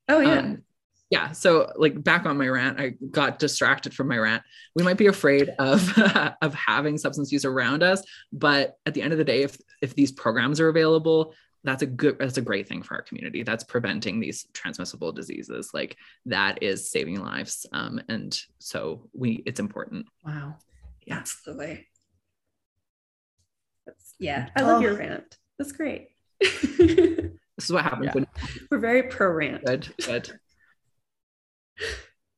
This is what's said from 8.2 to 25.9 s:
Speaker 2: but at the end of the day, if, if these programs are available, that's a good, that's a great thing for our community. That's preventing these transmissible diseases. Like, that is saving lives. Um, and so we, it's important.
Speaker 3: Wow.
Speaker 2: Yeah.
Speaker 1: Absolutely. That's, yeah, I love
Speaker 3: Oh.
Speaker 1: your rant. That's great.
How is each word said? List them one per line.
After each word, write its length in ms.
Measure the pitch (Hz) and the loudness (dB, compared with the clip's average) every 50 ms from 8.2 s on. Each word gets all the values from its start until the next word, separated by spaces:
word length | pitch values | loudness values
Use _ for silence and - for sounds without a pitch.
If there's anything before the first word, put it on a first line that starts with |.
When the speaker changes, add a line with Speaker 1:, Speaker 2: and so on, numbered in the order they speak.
| - _ - | -18 _ -6
Speaker 2:
but 440 | 139 160 147 143 139 131 - - _ _ | 0 2 4 4 4 2 0 -4 _ _
at 80 | 156 147 | -6 -4
the 80 | - 101 | -4 -2
end 100 | 143 165 | 0 0
of 60 | 156 | 0
the 60 | 160 | 2
day, 180 | 143 117 131 139 | 2 2 2 2
if, 140 | 135 - - _ _ _ _ - | 0 -4 -10 _ _ _ _ -8
if 120 | 127 - | -4 2
these 180 | 143 143 135 - | 2 2 2 2
programs 480 | - - 120 120 131 120 131 151 143 | -2 -2 -2 0 2 0 0 2 4
are 80 | 160 160 | 4 4
available, 680 | 156 165 160 156 160 160 156 160 160 160 156 160 - _ _ _ _ _ - | 4 4 4 4 4 4 4 4 4 2 2 0 -6 _ _ _ _ _ -6
that's 180 | - 131 135 147 | -4 -2 -2 -2
a 40 | |
good, 320 | 131 127 123 - 143 131 - | -4 -2 0 2 2 2 0
that's 200 | 135 131 127 135 | -2 -4 -2 -4
a 40 | 120 | -4
great 240 | 113 101 98 101 - | -2 -4 -4 -4 -6
thing 140 | - - - | -10 -12 -10
for 120 | - - | -10 -12
our 80 | - - | -12 -12
community. 400 | - - - - 76 - 92 - | -12 -14 -12 -12 -10 -8 -8 -6
That's 220 | - 110 113 - | -6 -6 -6 -6
preventing 540 | - - 123 120 98 - - - 107 92 113 | -6 -4 -4 -2 -2 -4 -4 -4 -4 -4 -4
these 260 | 104 67 - - - - - | -4 -6 -8 -10 -14 -16 -16
transmissible 580 | - - 87 76 - 90 - - - - 82 - | -12 -10 -10 -8 -8 -10 -10 -10 -8 -8 -8 -8
diseases. 580 | - - - - - - - 62 62 78 - - | -8 -10 -10 -12 -12 -12 -10 -12 -12 -10 -10 -8
Like, 220 | 73 67 - - - - - _ _ _ | -8 -8 -8 -10 -16 -20 -20 _ _ _
that 360 | - - 98 98 98 104 - - | -6 -2 0 0 -2 -2 -2 -4
is 280 | 101 95 - - - | -4 -4 -4 -6 -6
saving 300 | - 78 80 78 92 98 | -4 -4 -4 -4 -6 -8
lives. 460 | 87 - - 65 - - - - - - - | -8 -8 -8 -8 -8 -8 -10 -12 -12 -10 -8
Um, 280 | - - - - - - - | -8 -8 -8 -8 -10 -10 -10
and 300 | 113 107 - - - - - - _ _ | -10 -10 -8 -8 -10 -10 -10 -14 _ _
so 500 | - - - - - 80 80 - - _ - | -14 -12 -10 -8 -8 -8 -8 -10 -14 _ -10
we, 300 | - 127 120 113 - - | -6 -4 -4 -4 -4 -6
it's 140 | - - - | -8 -8 -6
important. 460 | 104 - - - - - - - - - _ _ _ | -8 -8 -8 -12 -12 -12 -12 -14 -14 -16 _ _ _
Speaker 3:
Wow. 320 | 156 151 147 147 143 156 - _ _ _ _ - - - _ _ | -12 -12 -10 -12 -12 -14 -18 _ _ _ _ -20 -20 -20 _ _
Speaker 2:
Yeah. 100 | - 202 - | -12 -12 -10
Speaker 1:
Absolutely. 680 | - - - - _ 156 147 269 - 160 - - - _ _ _ _ _ _ _ _ _ _ _ _ _ _ _ _ _ _ _ _ _ _ _ _ _ _ _ _ _ _ _ _ _ _ _ _ _ _ _ _ | -10 -12 -14 -14 _ -16 -14 -12 -12 -12 -12 -14 -18 _ _ _ _ _ _ _ _ _ _ _ _ _ _ _ _ _ _ _ _ _ _ _ _ _ _ _ _ _ _ _ _ _ _ _ _ _ _ _ _
That's, 280 | - - _ _ - - - | -20 -20 _ _ -20 -14 -8
yeah, 300 | 185 151 143 135 123 - - | -6 -6 -4 -4 -6 -4 -2
I 60 | 269 262 | 0 4
love 160 | - 233 233 | 4 4 4
Speaker 3:
Oh. 20 | |
Speaker 1:
your 160 | 240 208 202 | 4 2 0
rant. 400 | 208 - - - - - _ - _ _ _ _ - | -2 -4 -8 -10 -10 -14 _ -20 _ _ _ _ -10
That's 140 | 277 277 - | -10 -10 -8
great. 360 | - 311 269 | -6 -6 -6